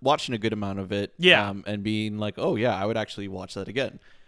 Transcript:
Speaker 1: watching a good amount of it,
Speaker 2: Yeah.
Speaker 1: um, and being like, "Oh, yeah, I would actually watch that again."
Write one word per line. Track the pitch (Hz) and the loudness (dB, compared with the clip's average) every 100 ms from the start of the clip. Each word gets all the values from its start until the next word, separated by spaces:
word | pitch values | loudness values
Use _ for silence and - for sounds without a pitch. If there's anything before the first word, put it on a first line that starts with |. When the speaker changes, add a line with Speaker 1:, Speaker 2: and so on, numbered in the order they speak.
Speaker 1:
watching | 127 147 - 117 | 2 2 2 -2
a | |
good | 110 | 0
amount | 107 101 98 | -2 -4 -4
of | 95 | -2
it, | 101 101 - | -2 -4 2
Speaker 2:
Yeah. | 180 156 101 | 6 6 4
Speaker 1:
um, | 98 - | -4 -6
and | 104 | -4
being | 101 107 107 104 | 0 0 -2 -2
like, | 107 - | -4 -2
"Oh, | 156 131 | 0 2
yeah, | 120 95 | 2 2
I | 101 | 0
would | 113 | 0
actually | 107 - 101 | -2 -6 -8
watch | 95 90 | -8 -8
that | - 95 | -8 -6
again." | 107 127 139 - - | -4 -4 -6 -20 -20